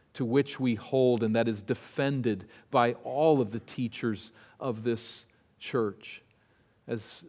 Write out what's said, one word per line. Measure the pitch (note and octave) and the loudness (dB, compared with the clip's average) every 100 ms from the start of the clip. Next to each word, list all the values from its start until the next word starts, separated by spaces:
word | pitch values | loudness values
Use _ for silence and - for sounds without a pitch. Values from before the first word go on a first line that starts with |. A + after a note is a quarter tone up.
| _ | _
to | - | -6
which | A#2 C3+ C#3 - | 2 2 2 0
we | B2+ | 0
hold | A2+ - C3+ B2+ A#2 | 0 0 4 4 4
and | A2+ | 2
that | A2+ A#2 | 2 2
is | G#2 | -2
defended | F#2 B2 - - C#3 C#3 A#2 F#2+ - - - | -4 -6 -4 -2 -2 0 0 -2 -8 -20 0
by | C3 A#2+ A#2 | 4 4 0
all | B2+ C3+ D#3+ C#3+ | -6 2 4 6
of | G#2 | 2
the | A2+ | -4
teachers | - - A#2 - A#2 G2+ - - - - | -8 -6 -6 -2 -4 -4 -10 -20 -20 -8
of | C3 A2 | -6 -4
this | A#2 A2+ - - - _ _ _ | -2 -4 -6 -14 -16 _ _ _
church. | - B2+ G#2+ G2 - - _ _ _ _ _ _ - | -4 -2 -2 -4 -18 -20 _ _ _ _ _ _ -8
As | A#2 - - | -8 -8 -18